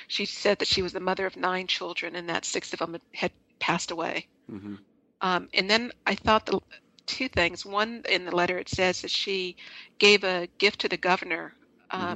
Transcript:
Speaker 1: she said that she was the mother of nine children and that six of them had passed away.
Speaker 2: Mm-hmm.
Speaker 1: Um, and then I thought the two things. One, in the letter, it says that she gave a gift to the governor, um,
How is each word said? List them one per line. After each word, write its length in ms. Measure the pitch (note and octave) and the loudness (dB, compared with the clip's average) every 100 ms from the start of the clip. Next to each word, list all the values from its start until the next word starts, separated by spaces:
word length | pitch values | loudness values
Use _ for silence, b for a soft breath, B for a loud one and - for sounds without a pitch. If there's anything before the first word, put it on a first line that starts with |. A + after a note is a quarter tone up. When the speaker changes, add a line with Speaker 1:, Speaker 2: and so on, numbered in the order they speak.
| B | B
Speaker 1:
she 180 | - G3+ | -4 -4
said 340 | - G3+ G3+ | 0 2 2
that 80 | - | 2
she 140 | G3+ | 0
was 120 | F3+ | 0
the 60 | F#3 | -2
mother 240 | F3+ F#3+ F#3 | -2 -2 -4
of 100 | F#3 | -2
nine 320 | F#3 F#3 F#3 | -2 -2 -2
children 480 | - F3+ F3 E3+ E3+ | -4 -4 -6 -6 -6
and 140 | E3+ | -2
that 160 | E3 - | -2 -2
six 260 | G3 - | -4 -4
of 60 | - | -6
them 180 | E3 E3 - | -6 -6 -12
had 180 | - F3+ - _ _ | -4 -4 -4 _ _
passed 320 | - E3+ - | 0 0 -2
away. 360 | E3+ E3 - - _ - | -6 -4 -6 -8 _ -14
Speaker 2:
Mm-hmm. 240 | G#2 G2+ F#2+ - _ _ _ | -12 -10 -12 -16 _ _ _
Speaker 1:
Um, 280 | F#3+ F3+ F3+ | 0 0 0
and 160 | - F#3+ | -2 2
then 220 | A3 A#3+ - - | 2 0 -4 -4
I 100 | G3 | 0
thought 300 | - A3 - | 4 4 4
the 140 | G3 - - _ _ - | -2 -2 -16 _ _ -10
two 220 | - B3+ | -6 -2
things. 360 | - E3+ F3 G3+ | 0 0 -2 -4
One, 380 | G3+ A3 A#3 - | -2 -2 -4 -2
in 160 | F#3+ F3+ | -2 0
the 100 | F3 | 2
letter, 220 | F3 F3+ | 2 0
it 120 | - | -4
says 320 | - F#3 F3+ | 0 2 0
that 100 | F#3 | -4
she 440 | - - F#3+ F3+ - B B B - | -4 -2 -2 -4 -8 B B B 6
gave 240 | G#3 G#3 G3 | 8 8 6
a 220 | F3+ F3 - | 0 -2 0
gift 220 | G3+ - | 0 2
to 80 | - | -2
the 80 | F3+ | 0
governor, 560 | F3+ F#3 F3+ E3+ E3 - _ _ - | 2 2 0 -6 -8 -16 _ _ -10
um, 100 | F#3 F3+ | -6 -4